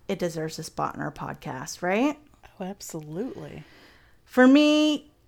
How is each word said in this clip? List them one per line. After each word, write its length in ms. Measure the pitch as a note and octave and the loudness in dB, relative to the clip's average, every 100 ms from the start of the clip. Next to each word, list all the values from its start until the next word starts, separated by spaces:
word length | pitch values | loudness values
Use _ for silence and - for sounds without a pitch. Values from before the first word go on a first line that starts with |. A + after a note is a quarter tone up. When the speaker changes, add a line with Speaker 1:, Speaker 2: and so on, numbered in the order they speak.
| - | -10
Speaker 1:
it 100 | G3 | -4
deserves 400 | F3 D#3+ D#3+ D#3+ | -4 -4 -8 -8
a 40 | |
spot 300 | D#3+ - C#3+ - | -12 -6 -6 -4
in 60 | |
our 100 | D3 | -8
podcast, 680 | C#3+ - - D#3 C3 B2+ - | -8 -10 -10 -10 -10 -10 -6
right? 380 | F3 G3 C#4 D4 - _ - - | -2 0 0 -2 -12 _ -20 -12
Speaker 2:
Oh, 60 | F#3 | -12
absolutely. 960 | G3+ - E3 D3+ D#3 B3 - D3+ D#3+ D#3 - - - _ _ _ | -12 -12 -12 -10 -8 -8 -8 -14 -16 -18 -20 -20 -20 _ _ _
Speaker 1:
For 200 | - B3+ | 6 8
me, 600 | C#4 D4+ D4+ D4+ D4 - _ | 8 6 4 2 0 -6 _